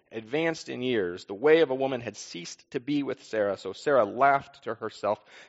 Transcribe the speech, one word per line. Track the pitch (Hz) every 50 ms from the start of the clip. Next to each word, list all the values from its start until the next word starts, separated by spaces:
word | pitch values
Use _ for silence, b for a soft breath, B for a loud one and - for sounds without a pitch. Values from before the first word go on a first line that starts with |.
| b b
advanced | - 113 110 110 127 156 165 165 160 160 - -
in | 131 123
years. | 123 127 123 110 92 87 87 92 -
The | - 101
way | 98 123 151 156 165
of | 160 131
a | 131
woman | 131 135 135 139 120
had | 113 113 104
ceased | - - - - 175 170 - - - _ _
to | - 139
be | 120 135 147 143 139
with | 127 110 -
Sarah. | - - - 110 104 101 95
So | 95 - 95
Sarah | 98 - - 151 143 127 110
laughed | 101 98 117 135 139 139 139 135 - - _ -
to | 117 110
herself, | - 117 107 - - - 101 107 - B B B B B